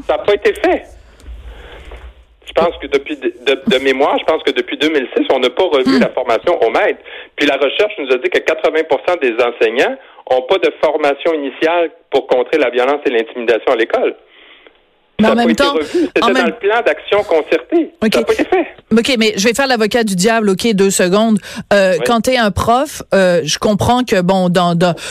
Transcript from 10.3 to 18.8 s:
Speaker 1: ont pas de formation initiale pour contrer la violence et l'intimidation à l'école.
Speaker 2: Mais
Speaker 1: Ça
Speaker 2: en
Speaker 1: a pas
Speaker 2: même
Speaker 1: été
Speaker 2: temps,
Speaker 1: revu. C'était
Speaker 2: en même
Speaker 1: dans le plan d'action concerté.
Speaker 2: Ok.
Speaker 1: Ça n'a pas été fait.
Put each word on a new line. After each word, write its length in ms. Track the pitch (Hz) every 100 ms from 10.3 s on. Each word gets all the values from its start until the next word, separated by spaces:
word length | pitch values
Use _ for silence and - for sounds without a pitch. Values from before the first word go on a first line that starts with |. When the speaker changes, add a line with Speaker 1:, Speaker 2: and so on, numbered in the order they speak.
Speaker 1:
ont 100 | 127
pas 160 | 127 190
de 120 | 160 -
formation 500 | 160 151 147 139 170
initiale 560 | 160 139 - 156 175 165 - -
pour 160 | 135 -
contrer 320 | 127 123 156
la 120 | 127
violence 300 | 123 127 147 143
et 40 |
l'intimidation 640 | 117 113 123 117 110 -
à 40 | 120
l'école. 400 | 117 247 156 - _ - - - - _ _ _ _ -
Speaker 2:
Mais 60 | 220
Speaker 1:
Ça 60 |
Speaker 2:
en 40 | 226
Speaker 1:
a 0 |
pas 60 |
Speaker 2:
même 80 | 233
Speaker 1:
été 120 | 226
Speaker 2:
temps, 100 | 277
Speaker 1:
revu. 120 | 285 - 349 302
C'était 180 | -
Speaker 2:
en 20 | 233
même 80 | -
Speaker 1:
dans 100 | 170
le 60 |
plan 280 | - 196 233
d'action 420 | 170 147 - 202
concerté. 680 | 202 160 - 165 - 330 294 -
Speaker 2:
Ok. 120 | 220
Speaker 1:
Ça 60 | -
n'a 40 |
pas 80 | 220
été 120 | 440
fait. 220 | - 370 - -